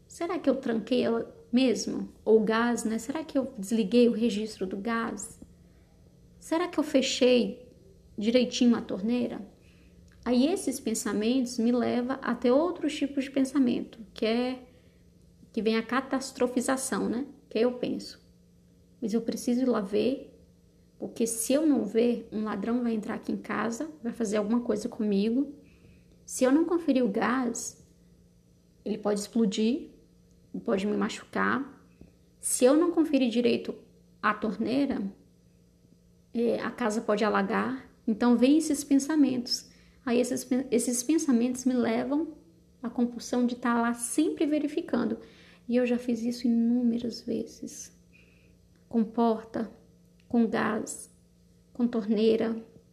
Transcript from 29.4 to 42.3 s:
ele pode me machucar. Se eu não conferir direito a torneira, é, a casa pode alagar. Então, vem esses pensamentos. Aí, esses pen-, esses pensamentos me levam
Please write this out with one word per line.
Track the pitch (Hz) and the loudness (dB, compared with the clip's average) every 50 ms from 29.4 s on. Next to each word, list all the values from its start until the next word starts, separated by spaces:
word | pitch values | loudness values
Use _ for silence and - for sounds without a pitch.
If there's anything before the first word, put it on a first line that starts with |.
| 226 196 - 214 220 226 262 339 - - - - - _ _ _ _ _ _ _ _ _ - | 2 2 2 2 2 2 0 0 -4 -10 -18 -20 -20 _ _ _ _ _ _ _ _ _ -12
ele | 185 - | -10 -4
pode | - 196 196 196 | -2 -2 0 0
me | 208 208 202 | 0 -2 -2
machucar. | 202 220 - - - - - 190 190 196 220 254 277 - - - - - _ - - - - _ _ _ _ _ | -2 -4 -4 -8 -14 -8 -4 -2 0 0 0 -2 -4 -8 -12 -20 -20 -20 _ -20 -20 -20 -20 _ _ _ _ _
Se | - - - - 247 | -6 -4 0 4 6
eu | 247 285 | 6 6
não | 311 349 349 | 6 4 4
conferir | - 339 302 302 285 269 262 233 | 2 2 2 2 2 2 2 2
direito | 214 240 240 233 233 - - - - - - - - - _ _ _ _ - | 2 2 2 2 2 0 -2 -6 -10 -10 -12 -20 -20 -20 _ _ _ _ -2
a | 214 208 | -2 -2
torneira, | 208 - 220 185 - 220 208 240 277 277 - 226 - 196 196 - - - _ _ _ _ _ _ _ _ _ _ _ _ - _ _ _ _ _ _ _ _ - | -2 -2 -4 -4 -2 -2 -2 0 0 0 0 -2 -4 -4 -6 -8 -12 -20 _ _ _ _ _ _ _ _ _ _ _ _ -20 _ _ _ _ _ _ _ _ -4
é, | 226 240 226 214 - | 0 0 0 0 0
a | - - | -2 -6
casa | - - 247 214 208 233 | -4 -4 -2 -2 -2 -2
pode | - - 208 202 226 | -2 0 0 2 2
alagar. | 208 202 196 196 190 214 196 208 240 262 262 - - - _ - | 2 2 2 0 0 0 -2 -2 -2 -4 -6 -10 -14 -20 _ -4
Então, | - 220 202 240 240 240 | -4 -2 2 4 4 4
vem | 220 240 269 294 320 | 6 6 6 6 6
esses | 311 311 294 277 - | 4 2 -2 -2 0
pensamentos. | - 277 269 - - 320 311 277 254 - 240 240 - - - - - - - - - _ _ - | 2 2 2 2 2 4 4 4 4 2 0 -4 -4 -6 -6 -8 -10 -20 -20 -20 -20 _ _ -4
Aí, | 254 233 240 | 0 2 2
esses | 247 - 262 254 - | 2 2 -2 -4 -2
pen-, | - 254 247 254 - | 0 0 0 0 2
esses | 214 240 240 254 240 - - | 0 0 2 0 -2 -2 0
pensamentos | - 311 330 320 285 240 226 240 254 247 - - | 2 2 2 4 4 2 4 4 2 -2 0 0
me | 254 254 | 0 2
levam | 247 226 233 226 240 254 254 285 302 330 311 | 2 2 2 0 0 -2 0 0 -2 -2 -2